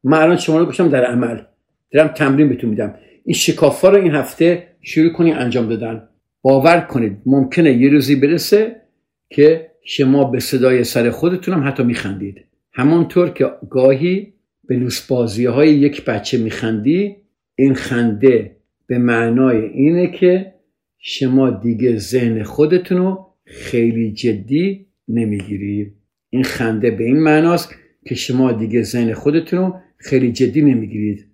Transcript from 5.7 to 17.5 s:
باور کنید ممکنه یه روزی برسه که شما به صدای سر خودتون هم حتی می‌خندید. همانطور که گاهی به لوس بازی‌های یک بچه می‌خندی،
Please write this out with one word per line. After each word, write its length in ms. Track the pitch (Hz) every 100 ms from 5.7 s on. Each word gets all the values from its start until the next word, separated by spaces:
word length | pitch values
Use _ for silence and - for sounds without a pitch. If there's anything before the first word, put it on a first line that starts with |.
| 110 113 113 - _ _ _
باور 380 | 135 135 165 175
کنید 380 | 175 131 113 101 127
ممکنه 460 | 139 131 180 160
یه 180 | 120 135
روزی 260 | 147 131 139
برسه 600 | 143 170 - 208 220 - _ _ _ _ _
که 400 | - 151 160 160 _
شما 400 | - - 131 139
به 160 | 131 123
صدای 440 | - 131 127 127
سر 260 | 120 127 117
خودتون 440 | 113 170 180 -
هم 140 | 180 135
حتی 140 | 131
می‌خندید. 600 | 120 117 98 98 98 - _ _ _
همانطور 580 | - 139 170 160 180 175
که 200 | - 131 - -
گاهی 640 | 131 131 135 175 190 214 _ _ _ -
به 80 | 127
لوس 300 | 123 - -
بازی‌های 640 | 127 113 101 123 123 156
یک 340 | 147 143 143
بچه 340 | - 107 - 123
می‌خندی، 800 | 113 - 113 110 117 175 202 202 _ _ _